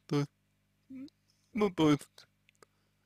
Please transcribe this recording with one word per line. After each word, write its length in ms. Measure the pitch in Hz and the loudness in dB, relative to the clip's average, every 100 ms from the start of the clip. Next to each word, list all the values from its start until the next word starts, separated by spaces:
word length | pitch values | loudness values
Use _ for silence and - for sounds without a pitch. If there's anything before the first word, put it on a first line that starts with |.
| - | -6
то 100 | 147 | -4
есть, 140 | 143 _ _ _ _ _ _ 262 277 _ _ _ _ | -4 _ _ _ _ _ _ -18 -18 _ _ _ _
ну, 180 | 220 208 | -2 -2
то 200 | 180 156 | 2 2
есть, 180 | 147 - - _ _ _ _ _ _ _ _ | 2 -2 -20 _ _ _ _ _ _ _ _